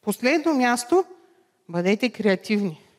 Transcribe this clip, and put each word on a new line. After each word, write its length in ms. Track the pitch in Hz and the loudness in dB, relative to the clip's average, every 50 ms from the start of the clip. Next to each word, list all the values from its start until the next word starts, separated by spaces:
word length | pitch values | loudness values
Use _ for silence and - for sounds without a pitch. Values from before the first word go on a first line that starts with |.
Последно 520 | _ 214 196 - 240 247 311 339 302 330 311 | _ -6 -6 -2 0 0 0 0 0 0 0
място, 500 | 262 254 240 240 240 - - 339 370 370 - - _ _ _ _ _ _ _ _ _ _ - | 2 2 0 0 -2 0 0 0 0 0 -2 -12 _ _ _ _ _ _ _ _ _ _ -8
бъдете 400 | 170 175 175 185 208 202 254 240 | -6 -2 2 2 2 2 0 -4
креативни. 720 | - - 202 214 190 185 - - 214 208 202 180 156 - _ _ _ | -4 -2 0 0 0 0 0 -2 -2 -2 -2 -4 -6 -10 _ _ _